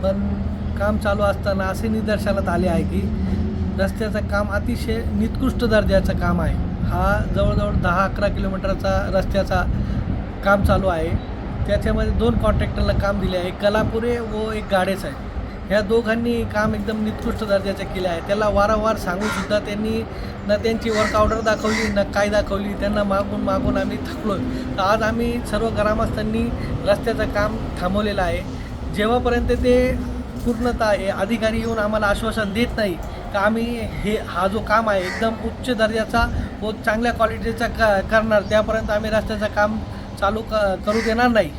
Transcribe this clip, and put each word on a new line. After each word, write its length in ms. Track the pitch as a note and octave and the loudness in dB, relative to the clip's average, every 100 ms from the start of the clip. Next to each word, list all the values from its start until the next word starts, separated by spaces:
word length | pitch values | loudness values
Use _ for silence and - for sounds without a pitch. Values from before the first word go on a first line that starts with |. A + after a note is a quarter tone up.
पण 240 | D4 G3 G3 - - - - - | 0 0 0 0 -2 -4 -4 -2
काम 180 | G3+ G#3+ | 0 0
चालू 240 | G#3 G3+ | 0 2
असताना 420 | G3+ G3 G3+ G3 | 2 2 0 0
असे 240 | F#3+ F#3+ A3+ | 0 -2 0
निदर्शनात 640 | A3 G#3+ G#3 G#3+ G3 F#3+ | 0 0 0 0 0 0
आले 180 | F3 F3+ | 2 2
आहे 160 | E3 | 2
की 420 | D3+ F#3+ G3 G#3+ - - - - - - | 0 0 0 0 0 0 0 -2 -2 0
रस्त्याचं 400 | F#3+ - A3 G#3 | 0 0 -2 -2
काम 320 | G3 G3+ G3+ | 0 0 0
अतिशय 500 | G3+ G#3 A#3 - A3+ G#3+ | 0 0 -2 0 -2 0
निकृष्ट 600 | G#3 A3+ - C4 - A#3 | 0 0 0 0 2 4
दर्जाचं 480 | G#3+ F#3+ F#3+ F#3+ | 4 4 4 4
काम 280 | F#3+ F3 F3 | 0 2 2
आहे. 420 | E3+ - - - | 2 0 0 -2
हा 400 | - F3 F#3+ G#3 G#3+ - | 0 2 2 2 2 2
जवळजवळ 380 | G3+ D#3+ D#3 | 4 4 2
दहा 300 | - F3+ F3 | 2 2 2
अकरा 240 | F#3+ - G3+ | 2 2 0
किलोमीटरचा 840 | G3 F#3+ F#3 F#3+ F#3+ F#3+ F#3+ G3 | 0 -2 -2 -2 -2 0 0 2
रस्त्याचा 500 | F#3 F#3 G3 F#3 F#3 F3+ - - - - - - - G3 | 0 2 0 2 2 2 0 0 -2 -2 -4 -4 -4 2
काम 180 | G3+ | 4
चालू 240 | F#3+ F#3+ F#3+ | 4 2 2
आहे, 220 | E3+ E3 F3 - - - - - | 0 0 -2 -4 -8 -8 -4 0
त्याच्यामध्ये 440 | G3+ A3 A3 G#3+ | 0 2 0 2
दोन 260 | G3 A3+ A3 | 2 2 2
कॉन्ट्रॅक्टरला 560 | A3 G#3 G#3 A#3 G3+ | 2 2 0 0 0
काम 260 | G3+ G3 G3+ | 2 0 0
दिले 180 | F#3 F3+ | 0 -2
आहे, 100 | F3+ | -4
एक 140 | F#3 | 0
कलापुरे 580 | G3+ G#3 A3 A3 A#3 A#3+ | 0 2 0 0 0 -2
व 320 | A3 G#3+ A3 | -2 -4 -4
एक 120 | G#3+ G3 | -4 0
गाडेच 340 | G3 F#3+ F#3+ D3 | 0 2 -2 -4
आहे. 80 | C3+ - - - - - | -8 -8 -8 -8 -8 -2
ह्या 140 | G3 | 0
दोघांनी 640 | G3+ A3+ A3 A3+ A#3 A#3 | 2 0 2 0 0 0
काम 320 | A3+ G#3+ G#3+ G#3+ | -2 0 0 0
एकदम 280 | G#3 A3 | -2 -2
निकृष्ट 400 | G#3+ G#3 A#3 G#3+ | -2 -2 -4 -4
दर्जाचं 400 | G#3+ G3 G3 F#3+ | 0 0 0 -4
केलं 260 | F3+ C3+ F3+ | -4 -2 -2
आहे. 100 | E3 | -2
त्याला 280 | F3+ G3+ G#3+ | -2 0 2
वारंवार 480 | G3 G3+ G#3+ G#3+ G#3+ | 2 2 2 2 0
सांगूनसुद्धा 640 | F#3 F3+ G#3+ F#3+ F#3 G#3 | -2 -2 -2 -2 0 -2
त्यांनी 460 | G3+ G#3 A3 A3+ A3 - - - G3 | -2 -4 -2 -2 -4 -8 -8 -8 -2
ना 80 | G#3 | 0
त्यांची 340 | A3 A3+ A3+ | 2 0 0
वर्क 260 | G#3+ G#3+ G#3+ | 0 2 2
ऑर्डर 260 | G#3+ A3 | 2 2
दाखवली, 520 | A3 G#3+ G#3+ A3 A3 | 0 0 0 0 0
ना 100 | G3+ | 0
काय 260 | G3 G3+ G#3 | 0 0 2
दाखवली. 440 | G#3 G3+ G3 G3+ | 2 0 -2 -2
त्यांना 300 | G3 G3+ G#3 | -2 -2 0
मागून 380 | G#3 G3 G3+ G3+ | 0 0 0 -2
मागून 360 | G3+ F#3+ G3+ G3+ | 0 0 2 0
आम्ही 200 | G3 G#3 | 0 -4
थकलो. 400 | - - G#3+ F#3+ - - - - | -6 -6 -4 -2 -2 -4 -6 -2
तर 20 | |
आज 220 | F#3+ A3 | 2 2
आम्ही 380 | A3 A3+ A#3+ A#3+ A#3+ | 2 0 0 -2 -2
सर्व 160 | G#3 A3+ | -2 0
ग्रामस्थांनी 840 | G#3+ G#3 A3 A3 - G#3+ A3 A#3 A#3 - - F3+ | 0 0 2 0 0 -2 0 0 -2 -4 -2 2
रस्त्याचं 380 | G3+ A3+ G#3+ G#3 | 2 2 -2 0
काम 320 | G3+ G#3 A3 - - | 0 0 -2 -6 -4
थांबवलेलं 400 | F3+ G3 G#3 G3 | 0 0 0 0
आहे. 360 | F3+ E3+ - - - - - | 0 -2 -4 -8 -8 -8 -6
जेव्हापर्यंत 560 | - G#3 A#3+ B3 A#3+ A#3 | 0 2 2 2 0 2
ते 500 | A#3+ B3 B3 B3+ B3+ B3 - - A#3+ - | 2 4 4 4 0 -4 -6 -8 -4 -2
पूर्णतः 460 | A3+ A#3+ A#3 A3 | 0 0 2 2
हे 160 | G3 F#3+ | 2 0
अधिकारी 520 | E3+ G3 A#3 A3 A3+ | -2 0 0 0 0
येऊन 180 | A3+ A3+ | 0 0
आम्हाला 280 | G#3 G#3+ G#3 | 0 2 2
आश्वासन 480 | G3+ A3 G#3+ G#3 | 2 0 -2 -2
देत 140 | F#3+ A#3+ - | 0 0 0
नाही 200 | G#3 D#3+ - - - | -2 -2 -6 -8 -4
का 60 | G3+ | 0
आम्ही 400 | G3+ A3+ A#3 A#3+ | 2 2 -2 -4
हे, 360 | G#3+ - G3+ G#3+ - | -6 -4 -2 -2 -2
हा 200 | E3+ F#3+ | 0 0
जो 120 | G#3+ | 0
काम 300 | G#3 G#3+ A3+ | 2 2 4
आहे 120 | G3 | 0
एकदम 260 | F#3 - A3+ | 0 -2 -2
उच्च 500 | A3 G3+ - - A#3 | -2 -6 -6 -4 0
दर्जाचा 640 | A3 A3 G#3+ A#3 A#3+ - - - | 0 0 0 0 0 0 -4 -6
व 100 | G#3 | -6
चांगल्या 420 | G#3 - G#3+ A#3+ | -4 -2 0 0
क्वालिटीचा 540 | A3+ A3 A3+ G3+ A3+ A#3 | 2 0 0 -4 -2 -2
क-, 440 | A3 A3+ G3 F#3+ | 2 4 4 4
करणार, 300 | A3+ A3 G#3+ | 2 4 2
त्यापर्यंत 480 | G3 G#3+ G#3 A3 A3 | 4 2 2 0 0
आम्ही 200 | G#3 A3 | -2 0
रस्त्याचं 360 | G#3+ G3+ G#3+ G#3+ | 0 0 -4 -2
काम 340 | G#3 G#3 A3 - - - - | 0 0 0 -6 -10 -12 -2
चालू 200 | G3+ G#3+ | -2 -2
क-, 460 | A3+ A3 G3+ F#3 - | -2 0 0 0 0
करू 60 | |
देणार 360 | A3 A3 A3 B3 | 0 0 2 4
नाही. 220 | A3+ E3 | 4 2